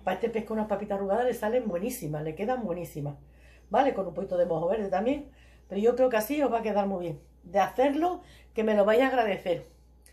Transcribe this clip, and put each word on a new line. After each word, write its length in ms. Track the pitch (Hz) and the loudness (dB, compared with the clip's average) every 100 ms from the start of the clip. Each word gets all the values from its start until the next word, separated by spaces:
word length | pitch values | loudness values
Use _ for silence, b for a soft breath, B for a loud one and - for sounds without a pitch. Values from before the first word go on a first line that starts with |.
Para 120 | - 185 | -4 -2
este 140 | 226 | -2
pescado 260 | 226 214 220 | -4 -4 -4
unas 120 | 214 | -2
papitas 300 | 196 208 196 | -4 -2 -4
arrugadas 280 | 196 208 254 | 0 2 0
le 80 | |
salen 340 | 226 214 240 226 | 0 0 0 0
buenísimas, 560 | 175 214 - 151 151 | -4 -4 -6 -6 -6
le 120 | 156 156 | -6 -6
quedan 300 | 208 254 214 | -4 -4 -4
buenísimas, 500 | 170 160 156 143 143 b b b b b | -6 -6 -8 -8 -8 b b b b b
¿vale? 240 | 214 277 | 2 2
Con 140 | 196 180 | 2 -4
un 60 | |
poquito 240 | 160 190 180 | -6 -4 0
de 80 | 175 | 2
mojo 220 | 165 170 | 2 0
verde 220 | 220 196 | 0 0
también, 400 | 185 220 285 294 b b b - | 0 0 -2 -6 b b b -8
pero 100 | 190 | 2
yo 160 | 220 247 | 2 4
creo 140 | 254 | 4
que 80 | 226 | 2
así 240 | 214 294 | 0 0
os 100 | 269 | 0
va 80 | 226 | 0
a 40 | |
quedar 240 | 220 202 196 | 0 0 0
muy 140 | 185 175 | -2 -6
bien. 160 | 147 - - | -8 -14 -20
De 160 | - 190 | -2 2
hacerlo, 640 | 185 - 269 285 349 349 B B B | 2 4 2 4 0 -2 B B B
que 100 | - | -4
me 100 | 220 | 0
lo 100 | 208 | 4
vais 180 | 202 226 | 6 6
a 60 | 254 | 4
agradecer. 600 | 254 220 185 190 165 - - _ - - | 4 2 0 -2 -4 -4 -20 _ -20 -20